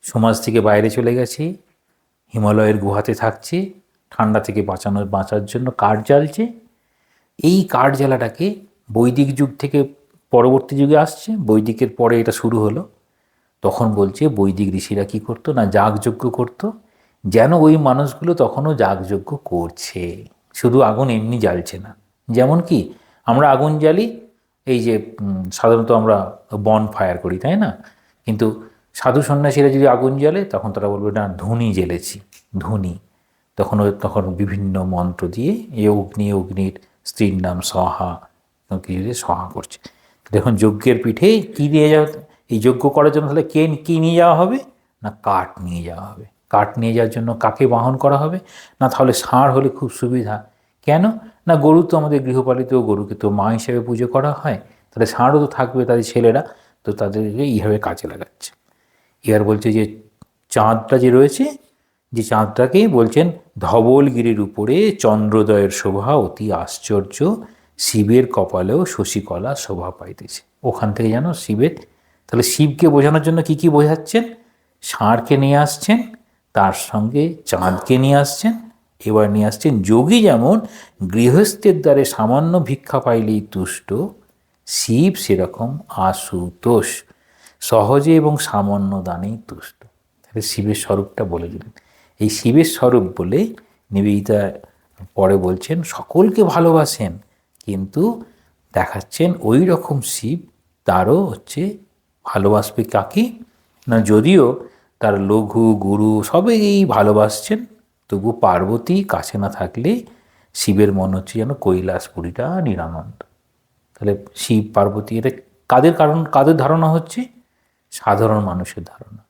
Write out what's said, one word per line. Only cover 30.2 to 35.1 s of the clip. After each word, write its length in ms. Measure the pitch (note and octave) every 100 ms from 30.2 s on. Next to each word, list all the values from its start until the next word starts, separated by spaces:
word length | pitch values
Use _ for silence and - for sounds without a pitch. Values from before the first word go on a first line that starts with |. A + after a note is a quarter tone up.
| D3 F3+ G3
তখন 260 | - G#2
তারা 180 | G2 G2+
বলবে, 220 | G2+ G#2
"না, 160 | G#2 G2+
ধুনি 460 | F2+ F#2 A#2 A#2
জ্বেলেছি, 460 | F#2+ F2 F2 - - _ _ _ F#2
ধুনি।" 420 | F2+ G#2+ F#2 F2 _ _ _ _ _ -
তখন 240 | G2+ G#2+
ও, 120 | G#2
তখন 420 | G2 G2 G#2+ F#2
বিভিন্ন 500 | F2+ G2+ G2 G2 F#2+
মন্ত্র 440 | F#2 F2+ F2+